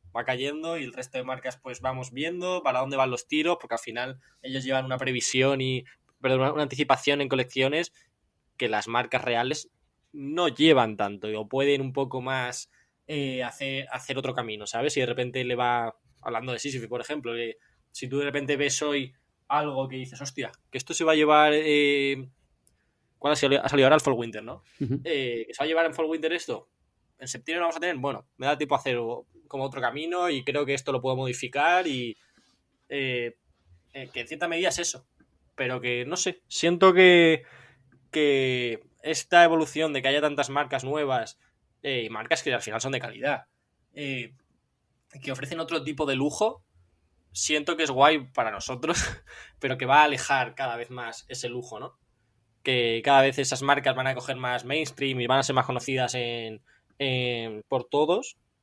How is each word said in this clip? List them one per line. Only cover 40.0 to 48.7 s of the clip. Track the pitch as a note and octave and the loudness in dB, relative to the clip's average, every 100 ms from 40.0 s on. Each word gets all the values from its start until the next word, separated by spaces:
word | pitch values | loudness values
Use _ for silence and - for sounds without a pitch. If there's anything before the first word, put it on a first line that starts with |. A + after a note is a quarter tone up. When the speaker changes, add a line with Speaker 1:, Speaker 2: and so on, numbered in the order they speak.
Speaker 1:
que | C3+ | 0
haya | C#3+ | 2
tantas | D3 C#3+ C3+ | 2 0 -2
marcas | C#3 C#3+ C#3 | -2 -2 -2
nuevas, | B2+ D3+ C#3+ B2+ A2 - _ _ _ _ | -2 -2 0 -2 -4 -12 _ _ _ _
eh, | C#3 B2+ A2+ | -4 -4 -4
y | |
marcas | A2 A2+ D#3 | -8 -2 -2
que | - | 0
al | B2 | -2
final | - A2 | -2 -6
son | C3+ | -4
de | C3 | -6
calidad, | A#2 A2 C3 C3+ - _ _ _ _ | -6 -6 -4 -4 -8 _ _ _ _
eh, | - C#3+ C3 A#2 - _ _ _ _ _ _ _ C#3 | -12 -8 -8 -10 -16 _ _ _ _ _ _ _ -14
que | C#3 | -10
ofrecen | C3 C#3 E3 | -8 -8 -8
otro | D#3+ E3 | -6 -6
tipo | C#3 D3+ D3 | -6 -4 -2
de | C3 | 0
lujo, | C#3+ - G#3+ - _ _ _ _ _ _ _ | -2 0 -2 -2 _ _ _ _ _ _ _
siento | - - D3+ D3 D#3+ | -8 -2 0 0 0
que | |
es | D#3 | 0
guay | C3 C#3 D#3 C3 | 6 6 6 0
para | - A2+ | -4 -2
nosotros, | G2+ - | -4 -8